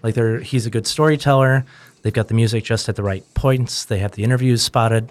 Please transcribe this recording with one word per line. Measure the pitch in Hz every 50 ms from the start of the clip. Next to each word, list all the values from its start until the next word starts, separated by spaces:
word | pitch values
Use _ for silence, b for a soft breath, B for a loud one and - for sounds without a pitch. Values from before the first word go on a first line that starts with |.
Like, | - 113 110
they're, | 120 113 110 110 -
he's | - - 135 127 110
a | 117
good | 110 113 110 -
storyteller. | - - 156 156 151 143 - 147 135 135 131 131 135 135 127 b b b b b b b
They've | - 107
got | - 117 107 -
the | 110
music | 113 117 107 117 110 -
just | - 117 107 - -
at | 98
the | - 101
right | 98 95 98 - _ -
points. | - - 135 131 127 123 - - - -
They | - 110 95
have | 98 101
the | - 101 104
interviews | 123 127 123 131 127 120 113
spotted | - - - 123 113 113 113 113 117 -